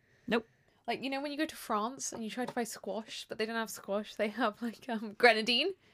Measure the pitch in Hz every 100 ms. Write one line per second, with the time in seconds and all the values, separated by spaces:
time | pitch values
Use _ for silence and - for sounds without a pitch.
0 | _ _ - 220 - _ _ _ - 226
1 | 254 269 294 285 311 - - 214 220 269
2 | - 233 220 226 240 254 233 - - 196
3 | 220 - - 226 220 226 220 - - 202
4 | 208 - 214 208 233 202 240 - - 226
5 | 220 196 233 220 220 240 339 381 _